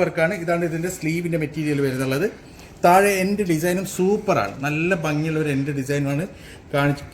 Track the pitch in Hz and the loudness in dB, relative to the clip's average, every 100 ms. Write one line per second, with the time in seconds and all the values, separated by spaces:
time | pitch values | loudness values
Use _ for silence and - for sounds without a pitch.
0 | 170 170 165 170 170 170 175 165 180 - | 0 2 0 0 -2 0 0 -2 -4 -4
1 | 156 165 175 165 151 160 151 143 139 127 | -2 -2 -2 -2 -2 -2 -2 0 0 0
2 | 131 135 208 - - - - - 175 185 | 0 0 -2 -4 -18 -20 -20 2 6 6
3 | 202 190 185 202 190 160 175 180 185 - | 6 2 0 0 0 0 2 0 -2 0
4 | 185 214 214 151 98 - 143 151 170 185 | 2 2 2 0 0 -2 -2 0 0 0
5 | 156 151 160 156 151 135 139 143 131 143 | 0 -2 0 0 0 0 -2 -2 -2 -2
6 | 139 143 196 - - - - 143 143 143 | 0 -2 -4 -10 -20 -20 -4 0 2 0
7 | - | -6